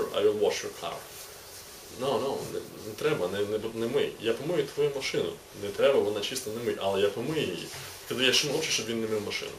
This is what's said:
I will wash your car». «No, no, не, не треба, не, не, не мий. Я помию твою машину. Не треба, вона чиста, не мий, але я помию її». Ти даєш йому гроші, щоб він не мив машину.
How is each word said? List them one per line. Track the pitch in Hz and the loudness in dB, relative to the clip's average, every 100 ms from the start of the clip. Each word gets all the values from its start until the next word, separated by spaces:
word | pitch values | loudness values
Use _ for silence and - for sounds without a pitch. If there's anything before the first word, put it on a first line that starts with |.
| 87 | 2
I | 92 | 4
will | 104 107 | 4 6
wash | - - | 4 2
your | - - | -4 -6
car». | 85 - - - - - - - - - - 113 | -6 -6 -10 -14 -14 -14 -16 -16 -16 -16 -14 -4
«No, | 131 | 0
no, | 113 131 117 123 | 2 0 -2 -4
не, | 90 | -6
не | 85 - 101 107 | -8 -12 -10 -2
треба, | 151 143 90 | 0 2 0
не, | 98 | 0
не, | 101 107 113 | 0 0 -2
не | 113 117 | -2 0
мий. | 139 - - | 2 0 0
Я | 110 | -2
помию | 117 143 175 - | 0 0 0 0
твою | - 147 139 | 2 0 0
машину. | - - 85 - - 98 | -2 0 -2 -4 -12 -8
Не | 101 | -6
треба, | 98 135 131 | 4 6 6
вона | 101 104 | 4 0
чиста, | 101 113 107 | -2 -4 -6
не | 110 | -4
мий, | 117 101 | -2 0
але | 95 98 | 2 4
я | 101 | 4
помию | 113 131 156 | 2 -2 0
її». | 107 85 - - - - - | 0 -2 -6 -10 -12 -12 -6
Ти | |
даєш | 120 131 120 | 2 4 6
йому | 147 151 | 4 0
гроші, | 156 | 0
щоб | - 110 | 0 0
він | 117 | -2
не | 110 | 0
мив | 110 101 | 0 -2
машину. | - - | -4 -6